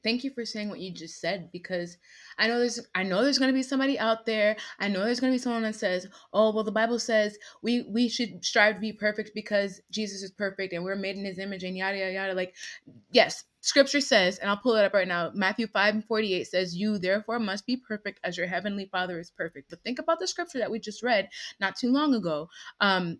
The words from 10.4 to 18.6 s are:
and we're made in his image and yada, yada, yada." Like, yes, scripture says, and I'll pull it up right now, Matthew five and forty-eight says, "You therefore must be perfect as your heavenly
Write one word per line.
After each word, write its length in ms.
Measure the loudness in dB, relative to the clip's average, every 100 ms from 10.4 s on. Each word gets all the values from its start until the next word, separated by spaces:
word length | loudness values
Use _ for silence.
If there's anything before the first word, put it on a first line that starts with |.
| -6 -4 -6
and 120 | -4
we're 120 | -4 -4
made 200 | -4 -4
in 80 |
his 140 | -6 -6
image 260 | -8 -6
and 120 | -6 -4
yada, 220 | -4 -2
yada, 140 | -4
yada." 220 | -2 -2
Like, 200 | -2 -4 -8 -16 -16 -20 -20 _
yes, 340 | 4 6 2 -12 _
scripture 400 | 2 4 6 4
says, 380 | 4 4 4 2
and 100 | 0
I'll 80 | 2
pull 200 | 4 4
it 80 |
up 100 | 6
right 140 | 4 2
now, 240 | 0 -2
Matthew 320 | 0 0 0 -2
five 260 | 2 2
and 120 | 2
forty-eight 420 | 0 0 0 -2 0
says, 300 | -2 -2 -2
"You 200 | 0 0
therefore 440 | 0 0 0 -2
must 260 | -2 -4 -4
be 100 | -4
perfect 440 | _ -8 -8 -8
as 140 | -8 -4
your 100 | -4
heavenly 400 | -2